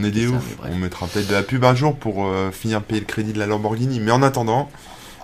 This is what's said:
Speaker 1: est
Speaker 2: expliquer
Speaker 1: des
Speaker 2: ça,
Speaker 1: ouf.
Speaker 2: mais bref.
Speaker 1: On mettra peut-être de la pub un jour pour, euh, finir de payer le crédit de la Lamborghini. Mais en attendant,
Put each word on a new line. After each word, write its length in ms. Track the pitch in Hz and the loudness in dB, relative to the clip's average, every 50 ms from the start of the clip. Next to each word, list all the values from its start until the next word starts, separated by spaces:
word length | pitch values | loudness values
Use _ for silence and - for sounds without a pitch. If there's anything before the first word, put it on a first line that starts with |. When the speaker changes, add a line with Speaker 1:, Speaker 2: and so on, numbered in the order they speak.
Speaker 1:
est 60 | 104 | 0
Speaker 2:
expliquer 200 | 104 101 110 117 | 0 2 2 2
Speaker 1:
des 40 | 123 | 2
Speaker 2:
ça, 60 | 127 | 0
Speaker 1:
ouf. 60 | 123 - - | 0 -2 -6
Speaker 2:
mais 60 | - | -10
bref. 140 | - 64 67 87 | -10 -8 -6 -4
Speaker 1:
On 40 | |
mettra 300 | 90 92 90 - - 90 | -2 -4 -4 -4 -6 -6
peut-être 200 | 87 - 104 101 | -4 -2 -2 0
de 60 | 98 101 | 0 0
la 100 | 98 98 | 0 0
pub 220 | - 131 127 127 | 0 2 4 6
un 100 | 127 127 | 6 6
jour 220 | 123 147 151 143 | 6 4 2 0
pour, 280 | - - 110 95 98 98 | 0 -2 -4 -2 0 0
euh, 240 | 95 95 95 95 95 | 0 0 0 -2 -2
finir 280 | 92 - - 110 110 104 | -4 -4 -2 -2 0 -2
de 60 | 101 | -2
payer 160 | - 110 107 | -2 -2 -2
le 40 | 104 | -2
crédit 280 | - - 113 107 110 107 | -4 -4 -4 -4 -2 -2
de 60 | 107 | -2
la 80 | 104 | 0
Lamborghini. 520 | 101 107 104 107 107 110 113 123 135 131 113 | 0 0 0 0 -2 0 0 0 0 0 0
Mais 120 | 104 110 | 2 4
en 120 | 120 131 139 | 4 6 6
attendant, 460 | 135 131 127 117 110 113 135 143 - - - - - - - - - - - | 4 4 2 0 0 0 0 -2 -4 -10 -18 -20 -20 -20 -18 -20 -20 -20 -20